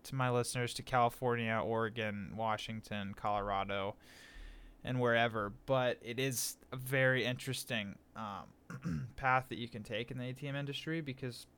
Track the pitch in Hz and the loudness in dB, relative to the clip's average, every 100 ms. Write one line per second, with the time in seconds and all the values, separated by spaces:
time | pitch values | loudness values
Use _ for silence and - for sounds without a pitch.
0 | - 135 127 123 120 127 120 - 123 127 | -6 0 2 4 2 0 -2 -2 2 6
1 | 120 - 127 120 113 110 82 113 113 117 | 6 4 2 2 2 2 2 2 0 0
2 | 107 101 92 101 113 107 - 110 - 104 | -2 -2 -6 -2 0 0 -2 -8 -6 -4
3 | 98 98 107 104 101 98 98 98 98 - | -4 -4 0 0 2 2 2 0 -2 -4
4 | - - - - - - - - - 127 | -12 -20 -18 -16 -14 -16 -18 -10 -4 2
5 | 123 117 117 110 104 127 - 131 123 - | 4 6 4 2 -2 -4 0 4 4 0
6 | - 120 135 120 - - - 131 127 135 | -2 -2 0 0 -2 -6 -10 -8 0 4
7 | 131 131 113 127 - 127 - 117 101 - | 6 6 2 0 -2 -4 -2 -2 -2 -8
8 | - - 110 95 65 - - 135 165 160 | -14 -10 -8 -8 -10 -16 -14 -8 -4 -4
9 | 123 - 135 131 127 - 117 113 104 107 | -4 -2 4 4 2 -4 -6 -8 -6 -4
10 | 120 127 123 131 143 139 139 139 - 165 | -4 -6 -6 -6 -6 -4 -4 -6 -4 -4
11 | 147 131 131 117 - | -4 -6 -8 -8 -14